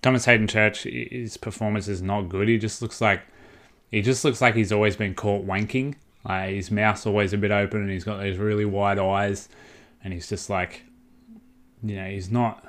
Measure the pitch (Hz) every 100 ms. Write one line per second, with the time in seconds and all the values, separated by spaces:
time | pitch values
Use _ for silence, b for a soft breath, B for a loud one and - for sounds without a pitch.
0 | 127 127 123 117 107 110 107 - - 120
1 | 117 123 117 - 113 - 107 104 95 92
2 | 92 101 90 95 107 113 107 - 113 -
3 | 110 95 - b b b b b - 110
4 | 107 127 151 113 123 113 98 104 107 98
5 | 101 92 107 101 98 95 107 131 135 -
6 | _ _ - 95 95 98 92 104 107 104
7 | 110 101 98 101 101 101 101 107 98 95
8 | 104 101 98 92 107 104 104 98 101 98
9 | 95 98 101 101 - B B B B B
10 | 98 90 - 101 - 95 90 - - _
11 | _ _ - - _ _ _ - 107 98
12 | 95 98 92 120 117 -